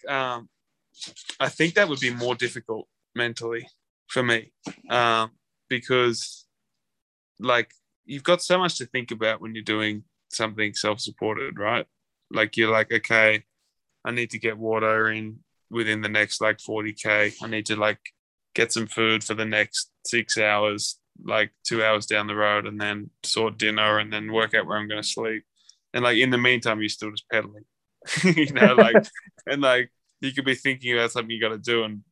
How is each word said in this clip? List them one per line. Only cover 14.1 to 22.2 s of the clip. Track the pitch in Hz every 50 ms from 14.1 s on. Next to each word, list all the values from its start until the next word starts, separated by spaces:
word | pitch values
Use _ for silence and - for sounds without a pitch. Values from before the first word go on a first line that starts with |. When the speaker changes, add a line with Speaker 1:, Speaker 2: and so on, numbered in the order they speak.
| 120
Speaker 1:
need | 120 120 113
to | - 107
get | - 113 110 107
water | 113 110 110 110 110 110 110 110 110 110
in | 110 110 110 107 110 - _ _ _ _ _ -
within | 110 117 113 110 107 107 107
the | 104
next, | 107 107 104 101 - -
like, | 113 107 104 -
forty | - - 113 107 107 107 104
K. | - - 110 107 107 104 104 104 - 110
I | 113
need | 110 107 107
to, | - 110
like, | 107 104 107 104 - - - _ _ _ _ _ _ _ _ -
get | - 117 - -
some | 120 113
food | 104 - - 113 110 110 110 107
for | - 107
the | 110 110
next | 110 110 107 104 - - - - _ _ _ -
six | - - 117 107 - - 113
hours, | 107 104 107 104 107 107 104 104 - - - _ _ _ _ - -
like, | 107 107 110 104 104 _ _ -
two | - 120 113 110
hours | 110 110 104 104
down | - 110 104